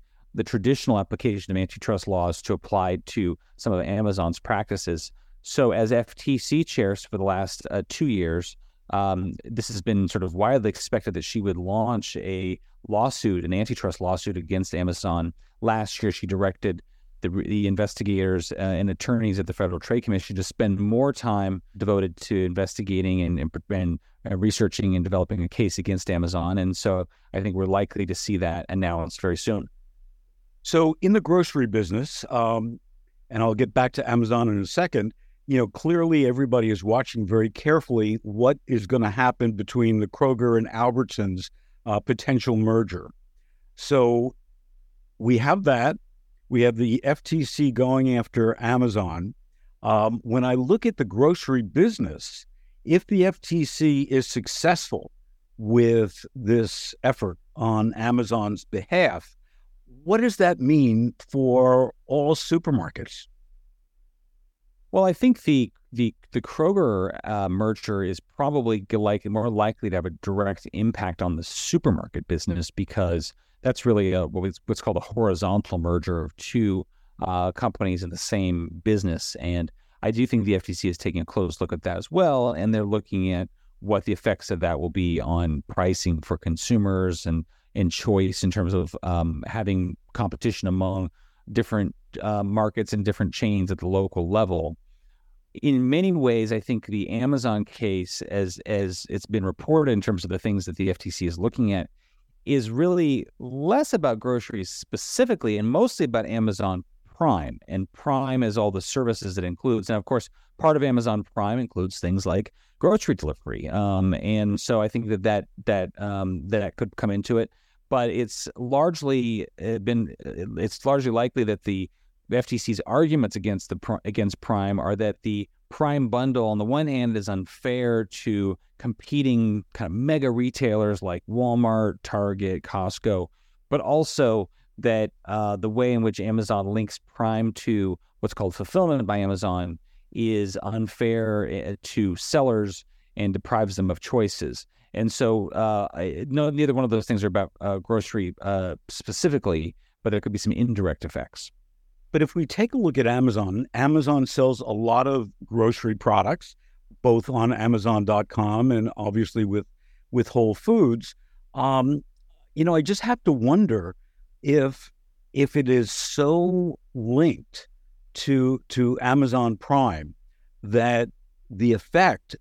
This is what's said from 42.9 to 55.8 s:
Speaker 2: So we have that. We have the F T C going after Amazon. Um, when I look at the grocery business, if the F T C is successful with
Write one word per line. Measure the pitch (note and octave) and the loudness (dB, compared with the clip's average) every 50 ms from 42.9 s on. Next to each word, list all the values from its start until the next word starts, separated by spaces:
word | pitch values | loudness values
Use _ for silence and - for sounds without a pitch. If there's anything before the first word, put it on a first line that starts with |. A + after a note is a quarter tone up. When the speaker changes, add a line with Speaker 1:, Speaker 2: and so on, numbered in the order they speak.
| F2+ E2+ - - - - _ _ _ _ _ _ _ _ _ _ _ | -4 -10 -12 -12 -20 -20 _ _ _ _ _ _ _ _ _ _ _
Speaker 2:
So | - - - C#3+ C3 A#2+ A#2+ A#2+ A#2+ B2 C3 - - _ _ _ _ _ _ _ - - _ _ _ _ _ _ | -10 -2 0 2 4 4 4 4 2 0 -2 -4 -10 _ _ _ _ _ _ _ -20 -20 _ _ _ _ _ _
we | - G#2+ A#2+ B2 A2 | -2 2 2 2 4
have | B2+ D3 F3+ G3+ F#3+ | 4 2 2 2 4
that. | D3 C3 A#2 A#2+ D3+ G3+ - - - _ _ _ _ _ _ _ | 2 2 4 2 0 -2 -4 -10 -20 _ _ _ _ _ _ _
We | - B2 A#2 | -2 2 4
have | A#2+ A#2+ A2+ | 4 4 4
the | A2+ B2 A2+ A#2 C3+ - | 2 0 0 0 0 0
F | C#3 D3 - - | 0 -2 -2 -2
T | - E3 E3 C3+ | -2 -2 0 -2
C | - - - D3 C3+ | -2 0 0 0 0
going | A#2+ B2 B2+ B2+ C3 C3 C3 C3 B2 | 2 2 2 2 4 2 2 2 2
after | A#2 A2+ - - A#2+ A2+ A2+ A2+ - | 0 0 -2 0 2 2 2 2 0
Amazon. | A#2 A#2 B2+ B2 B2+ A#2 G2 G#2+ F#2+ E2+ E2 E2+ F2+ G#2+ - - - _ _ _ - - _ - | 0 0 2 2 2 2 2 0 -2 -2 -4 -6 -6 -8 -10 -14 -20 _ _ _ -20 -20 _ -6
Um, | A2 G#2+ A2 G#2 G#2+ A2+ A#2 - - | -2 2 2 4 2 2 0 -2 -4
when | A2+ A#2 B2+ B2+ | -2 0 0 2
I | B2+ B2+ | 2 0
look | B2+ B2+ C#3 G#3 A3+ - | 0 2 2 2 2 2
at | A3+ - | 0 0
the | - C3 | -2 -4
grocery | F#2 F#2 A2+ C#3 D#3+ F3+ - - C3+ C3 B2 G#2+ | -2 2 4 4 4 4 2 0 -2 0 0 0
business, | F2+ - D3 G3 A#3 G#3+ - G#2 D2+ D2 - - - - - - - - - - - - - - | 0 2 2 2 2 2 -2 -6 -6 -6 -10 -14 -16 -16 -18 -20 -20 -20 -20 -20 -20 -20 -10 -2
if | - E3 F3+ - | 2 2 2 2
the | - G#3 F#3 F3+ | 2 2 4 4
F | G3 F#3 - | 4 2 -2
T | - - E3 E3+ C#3+ | -6 -2 0 0 0
C | - - - D#3 D3+ C#3+ C#3 C#3+ | -2 0 2 2 4 4 4 2
is | - C3+ C3 B2 | 2 2 0 0
successful | - - B2 - - - - - E3 F3 - - - A2+ E2 - - _ - - _ _ _ _ _ _ | 0 -4 -6 -6 -6 -6 0 2 2 2 2 -2 -6 -8 -8 -8 -10 _ -20 -20 _ _ _ _ _ _
with | - A2 G#2 A#2 A#2+ | -8 0 4 6 6